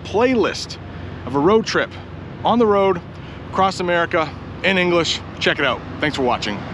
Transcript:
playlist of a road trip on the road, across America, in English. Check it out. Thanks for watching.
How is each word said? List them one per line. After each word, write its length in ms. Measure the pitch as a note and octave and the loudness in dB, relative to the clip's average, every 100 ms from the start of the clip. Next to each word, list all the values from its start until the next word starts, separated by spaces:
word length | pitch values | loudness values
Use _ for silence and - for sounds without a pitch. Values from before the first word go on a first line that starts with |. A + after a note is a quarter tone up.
playlist 760 | - F#3+ B3 B3+ D#3 - - - - - - - - | -2 2 2 4 2 0 -8 -12 -12 -12 -12 -10 -4
of 80 | C#3 | 2
a 40 | |
road 240 | D3+ A3 | 6 4
trip 280 | - E3+ B2 - - - - - | 4 -2 -2 -6 -14 -14 -14 -4
on 140 | C#3 A3+ | 0 4
the 80 | A3 | 4
road, 340 | G3+ G3 F3 - - - - - | 6 4 2 -4 -14 -14 -14 -6
across 280 | - F#3+ F3+ | 2 2 2
America, 480 | F3+ F3 E3+ F3 D3+ - - - | 0 2 2 0 -2 -6 -12 -2
in 160 | F3 F#3+ | 0 2
English. 400 | F3+ E3+ D#3+ - - - | 4 4 2 -4 -8 -2
Check 200 | F3+ D#3 | 0 2
it 60 | C#3 | 2
out. 140 | A2 - - | 0 -6 -4
Thanks 160 | D3+ C#3+ | -2 0
for 80 | |
watching. 360 | B2+ G#2+ G#2+ G2+ F2+ | 0 0 -2 -6 -8